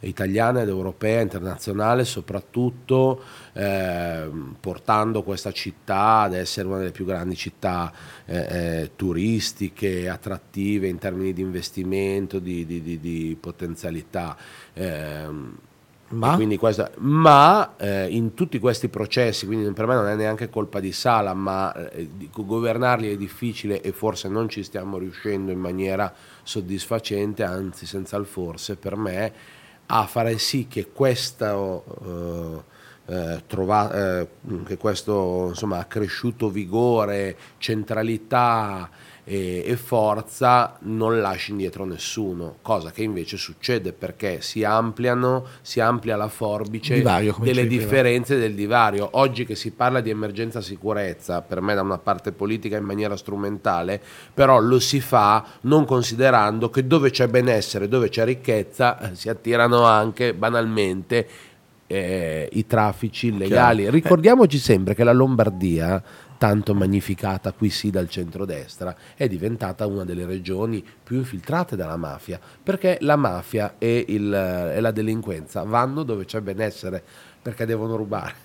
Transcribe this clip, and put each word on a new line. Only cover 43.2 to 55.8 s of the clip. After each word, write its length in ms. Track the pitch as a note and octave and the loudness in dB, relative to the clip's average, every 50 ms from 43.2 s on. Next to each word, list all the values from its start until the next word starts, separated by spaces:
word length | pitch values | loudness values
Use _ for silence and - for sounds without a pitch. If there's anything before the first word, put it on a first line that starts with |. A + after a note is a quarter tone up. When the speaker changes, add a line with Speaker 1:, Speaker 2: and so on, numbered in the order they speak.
| E2 - - | -6 -8 -8
Speaker 1:
succede 560 | F#2+ - - D#2+ _ - - B2 A#2 F#2+ F#2 | -10 -10 -10 -12 _ -4 -2 -2 0 -2 -4
perché 480 | D#2+ - - F2+ E2+ - - G2+ F2+ D#2+ | -8 -6 -10 -10 -8 -6 -6 -4 -4 -4
si 240 | - - - A2 A2 | -6 -8 -4 -2 0
ampliano, 840 | G#2 G#2+ A2 A2+ A2+ A2 - A#2+ B2 B2 B2 B2 B2+ B2+ C3 B2+ B2+ - - | 2 2 2 2 0 -2 -2 0 0 0 2 2 2 0 0 -2 -6 -16 -20
si 200 | - - - B2 | -14 -6 -2 2
amplia 340 | A2+ A2+ A#2+ A#2 G#2 A2 A2 | 2 2 2 0 0 -2 -2
la 140 | G#2 G#2 G#2+ | -2 -2 -4
forbice 640 | - - A2+ G#2+ G#2 G#2+ A2 G#2 G#2+ A2+ - D3+ - | -6 -4 -4 -2 -2 -2 -4 -6 -6 -8 -4 0 2
Speaker 2:
Divario, 380 | C3 C3 A#2+ F#2+ F2 G#2+ G#2+ G2 | 2 4 4 4 4 2 2 0
come 120 | G2+ A2+ | 0 0
Speaker 1:
delle 180 | B2+ C3 B2+ B2 | 2 2 2 2
Speaker 2:
dicevi 120 | A#2 A#2+ | 2 2
prima. 140 | B2 A2+ G#2 | 0 0 2
Speaker 1:
differenze 460 | C3+ C3+ B2+ B2 A#2+ B2 A#2+ B2 C#3 C3 | 4 4 4 6 4 2 2 2 2 2
del 160 | A#2 A2 G#2 | 2 0 0
divario. 560 | G2 G#2 G#2 A#2 A#2+ A#2 G#2+ G2+ G2+ G#2 G2 - | -2 -2 2 4 4 4 4 2 0 -2 -2 2
Oggi 320 | B2 C3+ C#3 A#2+ G#2+ A#2+ | 2 2 2 2 -2 -6
che 100 | G#2+ A2 | -6 -6
si 160 | G2 - A2 | -8 -8 -10
parla 280 | - - A#2+ B2+ B2+ C3 | -4 0 0 2 2 2
di 100 | A2+ A2 | 0 -2
emergenza 520 | A2 G#2+ G#2+ G#2+ G#2 G2 A#2 A2+ A2 A2+ | -4 -4 -4 -6 -4 -6 -6 -6 -6 -8
sicurezza, 800 | G2+ F#2 G2+ F2+ F2 G#2 G#2+ G#2 G2+ F#2 E2 - - - F2+ F2 | -8 -8 -10 -6 -4 -2 -2 -2 -2 -4 -6 -8 -6 -6 -6 -6
per 180 | E2 - F#2+ F2+ | -4 -6 -6 -4
me 160 | F2+ G2+ G#2 | -2 0 0
da 60 | G2+ | 0
una 160 | F#2+ G2 F#2+ E2+ | 0 0 -2 -4
parte 340 | - - G2 F2+ - - | 0 -2 -2 -2 -2 -8
politica 460 | G2 - G2+ G2+ A2 A2+ A2 A2+ G2+ G#2+ | -6 -4 -4 -2 -2 -2 -4 -4 -4 -4
in 80 | G2+ | -4
maniera 320 | G2 G2+ G#2 G#2+ G#2 G2+ F#2+ | -4 -4 -2 -2 -2 -4 -6
strumentale, 840 | - - G2+ G2+ G2+ G2+ G#2 G2 - A2+ F#2+ E2+ E2+ F2+ G2 G#2 - - - - - - - | -8 -8 -6 -4 -4 -4 -6 -2 0 0 0 0 0 -2 -4 -4 -6 -12 -20 -20 -20 -12 2
però 260 | - C#3 C3 C3 B2 | 4 6 8 8 8
lo 180 | G#2+ A#2 B2+ B2+ | 8 6 4 4
si 220 | B2 - - C#3 | 4 4 0 0
fa 420 | B2 - - A#2+ G#2 G2+ G#2 A2 G#2+ - - - | 0 4 4 6 6 8 6 4 2 -2 -18 -6
non 220 | - A#2+ D3 D#3 | 0 4 6 6